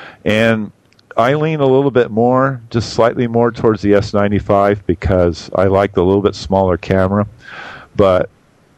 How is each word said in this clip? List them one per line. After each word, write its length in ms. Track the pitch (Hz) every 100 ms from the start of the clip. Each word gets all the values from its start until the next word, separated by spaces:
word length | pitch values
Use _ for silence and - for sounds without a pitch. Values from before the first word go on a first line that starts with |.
| - - -
And 460 | 107 113 110 104 - _ _ - -
I 180 | 120
lean 280 | 147 156 156
a 40 | 135
little 240 | 131 143
bit 220 | 120 117
more, 500 | 107 120 127 135 127 113
just 240 | 120 -
slightly 320 | - 113 - 120
more 260 | 117 120
towards 300 | 113 117 104
the 140 | 101 101
S 180 | -
ninety-five 720 | 104 101 101 - 101 101 101 -
because 640 | 87 - 92 87 82 - -
I 100 | 95
like 280 | 98 101 98
the 80 | 90
little 160 | 101
bit 140 | 98 95
smaller 420 | - 95 95 87
camera. 480 | - 95 95 101 101 - - - - - - -
But, 340 | 98 90 - _ _ _ _